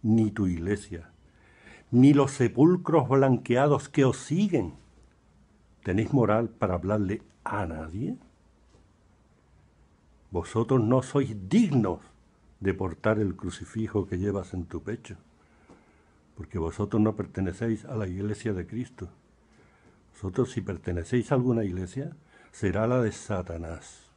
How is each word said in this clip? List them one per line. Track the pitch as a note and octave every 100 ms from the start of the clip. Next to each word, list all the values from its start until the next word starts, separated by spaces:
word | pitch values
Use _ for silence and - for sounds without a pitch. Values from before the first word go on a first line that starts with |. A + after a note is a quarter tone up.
ni | A2+ A2+ A2
tu | G2 F#2+
iglesia, | E2+ F2 G2+ - E2+ E2 _ _ _ _ _ - - _
ni | A#2+ C3+
los | C#3+ C3+
sepulcros | - A#2+ - D#3+ F3+ - D#3+ A#2
blanqueados | C3+ C3+ B2 - A#2+ D3 C#3 -
que | -
os | C3+ -
siguen? | - D#3+ G#3 E3+ - - - _ _ _ _ _ _ _ _ _
¿Tenéis | - F#2 A2
moral | C#3 A2 G#2+ A#2
para | - G#2
hablarle | F2+ F#2 G#2+ G2 G#2+ - _
a | - G#2 F2+
nadie? | D#2+ D#2 F2+ D3+ B3 - _ _ _ _ _ _ _ _ _ _ _ _ _ _ _ _ _ _ _ _
Vosotros | F#2 E2+ A2 A2+ C3+
no | A2 C3
sois | C3 C#3+ C3+ G#2+ F#2
dignos | F#3+ A3 C3+ G2 F2 - _ _ _ _ _
de | F#2+
portar | F2+ F#2+ D#2+ G#2+ G#2+
el | G2+ F2+
crucifijo | F#2 - F2 A2+ G#2+ G#2 F#2
que | F2+
llevas | G2+ G2 F2+
en | F#2
tu | E2 E2+
pecho, | D#2+ A#2+ - F2+ _ _ _ _ _ - _ _ _ _ _ -
porque | D#2+ F#2
vosotros | E2 - G2+ A2+
no | G#2+
pertenecéis | G#2+ G2 - F#2+ F2 A#2 A2
a | -
la | A#2 G2
iglesia | F2+ G#2 G#2 A2+
de | F#2+ F2+
Cristo. | A2 C3 - F2+ - _ _ _ _ _ _ _ _ _
Vosotros, | - F#2+ F#2 A#2+
si | -
pertenecéis | F#2 E2+ - F2+ E2+ B2 A2+
a | C3+
alguna | B2+ A#2
iglesia, | G#2 F2+ F#2 C3 D3+ - _ _ -
será | - G2+ F#2+ A2+
la | B2+
de | A2+
Satanás. | - - G2 F2+ E2 E2 E2 - - _